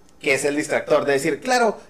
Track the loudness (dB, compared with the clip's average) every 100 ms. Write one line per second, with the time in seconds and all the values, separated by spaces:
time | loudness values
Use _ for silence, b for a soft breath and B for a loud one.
0 | -20 -6 -2 0 0 -2 -2 -2 2 0
1 | 2 0 0 -4 0 2 0 B